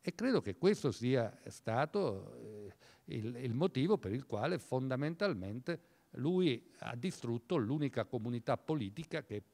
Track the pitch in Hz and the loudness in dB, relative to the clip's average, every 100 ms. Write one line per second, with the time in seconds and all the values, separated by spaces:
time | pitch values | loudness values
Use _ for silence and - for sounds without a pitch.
0 | - - 247 208 101 92 185 170 139 101 | -6 -2 2 2 2 2 4 4 0 2
1 | 120 131 113 - - - - 117 156 208 | 2 4 2 -4 -16 -8 0 2 2 2
2 | 160 95 - - 107 107 101 - - - | 0 -2 -8 -14 -12 -12 -14 -16 -20 -20
3 | - 113 107 120 127 120 180 131 165 208 | -8 -4 -4 -4 -2 2 2 2 2 2
4 | 95 120 - 104 135 160 - 131 131 131 | 0 -4 -2 -2 0 -2 -2 -2 0 0
5 | 147 165 202 110 95 117 127 170 - _ | -2 0 -2 0 -4 -6 -6 -6 -10 _
6 | _ - 139 185 175 117 - - - 120 | _ -2 2 4 4 2 -4 -12 -10 -4
7 | 180 - 120 117 - 170 107 151 143 123 | -4 -2 -2 -4 0 0 2 2 0 0
8 | 104 123 113 120 - 120 - 160 98 107 | -2 -2 -2 -2 0 0 0 -2 -2 -6
9 | 160 156 - 104 - | -6 -6 -4 -8 -8